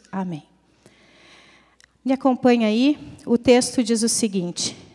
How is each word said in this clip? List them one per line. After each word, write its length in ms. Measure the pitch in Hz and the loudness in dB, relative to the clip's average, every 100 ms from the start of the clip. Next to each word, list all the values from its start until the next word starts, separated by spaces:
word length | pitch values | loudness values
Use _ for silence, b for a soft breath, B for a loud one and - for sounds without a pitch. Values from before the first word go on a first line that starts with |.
| _ | _
Amém. 320 | 190 185 156 - _ _ b b b b b b b b b b b b _ | -10 -8 -10 -14 _ _ b b b b b b b b b b b b _
Me 100 | 254 | -4
acompanha 540 | 262 269 254 254 240 214 | -2 0 2 2 2 2
aí, 320 | 220 277 294 B B - | 2 0 0 B B -2
o 100 | 233 | 0
texto 480 | 254 247 254 - | 4 4 4 -2
diz 200 | 214 226 | -2 -2
o 60 | 226 | -2
seguinte, 680 | - 220 190 175 - - - B | -2 -2 -2 -6 -6 -10 -10 B